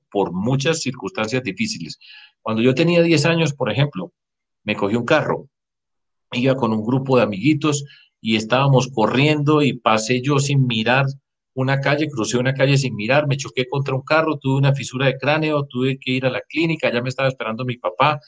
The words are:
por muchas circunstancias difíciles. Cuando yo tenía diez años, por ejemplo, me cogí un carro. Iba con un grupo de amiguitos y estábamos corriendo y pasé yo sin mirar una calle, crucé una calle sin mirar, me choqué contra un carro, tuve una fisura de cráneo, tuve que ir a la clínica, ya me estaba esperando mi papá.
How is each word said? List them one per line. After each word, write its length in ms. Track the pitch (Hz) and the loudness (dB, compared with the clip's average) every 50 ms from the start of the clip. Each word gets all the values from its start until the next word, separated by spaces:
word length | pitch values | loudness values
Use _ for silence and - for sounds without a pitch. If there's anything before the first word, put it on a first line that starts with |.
| _ _ | _ _
por 220 | - 101 95 85 85 | -2 -2 -2 0 -2
muchas 480 | 92 101 120 139 135 139 165 160 - | -2 -2 0 0 0 0 -2 -2 -2
circunstancias 600 | - - 123 - - - - 110 110 110 127 127 127 | -4 -6 -8 -6 -8 -8 -6 -4 -4 -2 -2 -4 -4
difíciles. 560 | 127 - - 113 107 110 85 82 76 - - - - - - - - _ _ | -4 -4 -4 -4 -6 -6 -8 -10 -12 -14 -16 -20 -20 -20 -20 -20 -20 _ _
Cuando 220 | - 110 110 110 117 | -6 -4 0 2 4
yo 100 | 127 127 | 4 4
tenía 300 | 127 165 170 175 170 170 | 4 2 4 4 4 4
diez 220 | 170 165 143 143 | 4 4 4 4
años, 280 | 170 170 165 165 147 139 | 2 2 2 0 0 -2
por 180 | - 120 107 | -2 -4 -2
ejemplo, 420 | 104 131 147 147 - 180 170 - _ _ _ _ _ _ _ _ _ _ - | 0 0 0 0 -2 -6 -12 -12 _ _ _ _ _ _ _ _ _ _ -6
me 120 | 107 104 | -4 -2
cogí 200 | - 104 98 107 | -2 -2 0 0
un 100 | 120 117 | 0 0
carro. 420 | - 160 151 139 - 82 - - - _ _ _ _ _ _ _ _ _ _ _ _ _ _ _ _ - | 2 2 2 2 0 -4 -4 -8 -12 _ _ _ _ _ _ _ _ _ _ _ _ _ _ _ _ -4
Iba 220 | 120 123 135 131 | -2 0 0 0
con 180 | 135 123 110 110 | 0 0 0 0
un 100 | 110 104 | -2 -2
grupo 340 | 110 131 135 - 135 131 | 0 -2 0 0 2 2
de 60 | 123 110 | 4 2
amiguitos 600 | 104 101 92 107 143 156 143 156 151 143 143 143 - - - _ _ _ _ | 2 0 0 2 2 2 2 0 -2 -2 -2 -6 -12 -18 -20 _ _ _ _
y 160 | - 113 110 | -2 0 0
estábamos 540 | 107 110 - 123 131 139 143 139 123 113 - | 0 0 0 2 2 4 4 4 4 2 0
corriendo 720 | - 113 107 110 113 123 143 151 151 151 143 143 156 151 | 0 0 0 2 2 2 2 2 2 2 2 2 2 2
y 120 | 147 127 - | 2 0 -2
pasé 480 | - - 113 110 110 - - 127 123 | 0 0 0 2 2 0 0 -2 -2
yo 180 | 123 143 147 135 | 0 0 0 0
sin 280 | - - 143 135 131 | 0 2 2 2 2
mirar 380 | 120 113 110 110 117 127 135 139 135 - - _ _ _ _ _ _ _ | 2 0 0 0 2 2 2 0 0 -4 -8 _ _ _ _ _ _ _
una 260 | 131 131 135 139 139 | -4 -2 0 0 0
calle, 300 | 139 139 147 147 156 147 | 0 0 0 0 -2 -2
crucé 280 | - 110 104 - 123 | -4 -4 -2 -2 0
una 160 | 123 123 135 135 | 0 0 0 0
calle 240 | 139 139 139 139 | 2 2 2 4
sin 180 | 135 131 120 107 | 2 0 -2 -4
mirar, 320 | 101 104 113 131 151 147 | -4 -2 0 2 2 2
me 100 | 139 135 | 0 -2
choqué 280 | 139 - - - 131 127 - | -4 -6 -6 -4 -4 -4 -2
contra 260 | 143 143 139 139 135 | -4 -4 -2 -2 -4
un 60 | 127 | -4
carro, 360 | - - 151 160 156 156 147 | -2 0 0 2 2 0 -2
tuve 200 | 143 - 135 135 | -2 -2 -2 0
una 180 | 139 135 139 139 | 2 2 2 0
fisura 300 | 135 113 - - 127 135 | 0 -4 -6 -4 -2 0
de 120 | 135 131 | 0 0
cráneo, 480 | 135 127 139 151 156 156 156 151 147 143 | 0 0 0 0 0 0 0 0 -2 -2
tuve 320 | 139 - 123 131 135 131 | -4 -4 -2 -2 -2 -2
que 140 | 135 - 131 | -4 -4 -4
ir 140 | 127 131 131 | -2 -2 -2
a 40 | 127 | -2
la 120 | 113 104 | -2 -4
clínica, 500 | - - - 151 170 165 160 151 - 120 | -8 -6 -4 -2 -2 -2 -2 -2 -2 -2
ya 100 | 113 120 | -2 -2
me 60 | 123 | -4
estaba 220 | 131 127 - 135 135 | -4 -4 -2 -2 -2
esperando 340 | 131 - 113 110 110 117 131 | -2 -4 -6 -6 -6 -6 -6
mi 140 | 123 120 | -8 -6
papá. 420 | - - - - - 131 147 151 147 - | -6 -6 -4 0 2 2 2 2 -2 -6